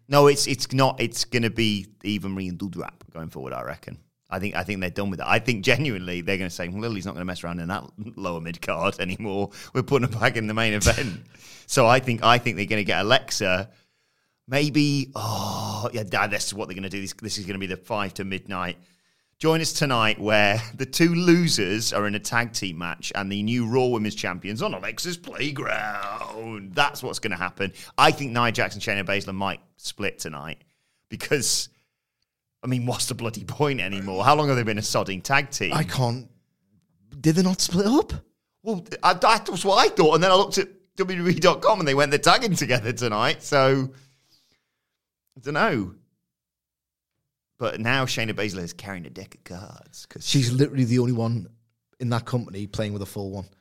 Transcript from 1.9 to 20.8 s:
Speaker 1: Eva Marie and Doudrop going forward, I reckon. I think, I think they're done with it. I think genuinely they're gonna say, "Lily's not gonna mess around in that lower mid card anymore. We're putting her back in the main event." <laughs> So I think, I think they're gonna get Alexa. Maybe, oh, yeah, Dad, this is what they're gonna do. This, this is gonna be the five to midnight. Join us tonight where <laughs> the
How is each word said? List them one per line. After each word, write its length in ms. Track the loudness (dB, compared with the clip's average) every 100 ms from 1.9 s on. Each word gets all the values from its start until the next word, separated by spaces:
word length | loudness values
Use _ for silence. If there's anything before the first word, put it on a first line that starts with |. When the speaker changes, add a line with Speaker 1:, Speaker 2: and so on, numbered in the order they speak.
| _
Speaker 1:
Eva 240 | -4 -4 -2
Marie 200 | -4 -6
and 100 | -6
Doudrop 520 | -8 -8 -10 -12 -20
going 180 | -14 -14
forward, 220 | -10 -10
I 100 | -8
reckon. 360 | -8 -10 -14 -18 _ _ _
I 100 | -6
think, 160 | -4 -4
I 80 |
think 160 | -4 -4
they're 100 | -4
done 200 | -4 -4
with 100 | -4
it. 60 | 0
I 100 | 0
think 260 | 2 -2
genuinely 560 | 2 2 0 -4 -6 -6
they're 180 | -2 -2
gonna 120 | -2
say, 160 | -6 -8
"Lily's 400 | -6 -6 -6 -8
not 80 |
gonna 100 | -8 -8
mess 180 | -8
around 160 | -8 -6
in 80 | -6
that 160 | -6 -8 -14 -14 -8
lower 240 | -6 -6
mid 200 | -8 -10
card 380 | -6 -2 -2 -2
anymore. 520 | -6 -6 -6 -4 -4 -6 -8
We're 80 | -6
putting 240 | 2 2 2
her 80 | 2
back 180 | 0 0
in 100 | -2
the 60 |
main 180 | 0 2
event." 460 | 4 4 2 0 -8 -14
<laughs> 40 | -20 -20 -20 -4
So 200 | 4 6
I 120 | 6
think, 240 | 4 2
I 140 | 6 6
think 180 | 4 -4
they're 100 | -2
gonna 180 | -2
get 160 | 0 0
Alexa. 720 | 4 2 2 -2 0 0 -2 _ _ _ _ _ _ _ -4
Maybe, 640 | 0 2 2 2 2 -2
oh, 760 | -6 -6 -4 -4 -6 -6 -6 -6
yeah, 80 | -6
Dad, 280 | -2 0 0
this 160 | 0 -4
is 80 |
what 140 | -6 -8
they're 60 |
gonna 160 | -8 -8
do. 100 | -8
This, 120 | -10
this 240 | -10 -8 -8
is 80 | -6
gonna 120 | -6
be 60 | -6
the 100 | -8
five 340 | -6 -4 -4
to 100 | -6
midnight. 520 | -6 -8 -6 -6 -6 -8 _ _ _ _ _ _
Join 220 | 0 2
us 100 | 0
tonight 460 | -2 0 2 2 2
where 400 | 2 4 6 2 -2
<laughs> 60 |
the 100 | -8